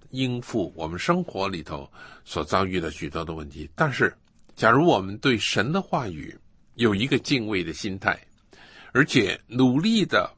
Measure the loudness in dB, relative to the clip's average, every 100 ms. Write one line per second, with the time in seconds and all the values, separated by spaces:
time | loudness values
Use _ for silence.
0 | -12 -4 -4 -4 -4 -2 -2 -4 -6 -4
1 | 0 0 -2 -4 -4 -4 -8 -10 -12 -18
2 | -20 -20 -8 -6 0 0 2 -2 -4 -6
3 | -8 -6 -8 -8 -12 -12 -10 -2 -2 2
4 | -2 -2 _ _ -20 2 4 6 6 4
5 | 0 -2 0 0 0 0 0 -2 -2 -4
6 | -4 -8 -12 -16 -20 _ _ 0 2 2
7 | 0 0 0 -2 0 -2 -4 -6 -8 -4
8 | -2 -4 -6 _ _ -20 -20 -20 -2 2
9 | 4 4 2 0 -4 2 4 4 2 2
10 | 2 2 0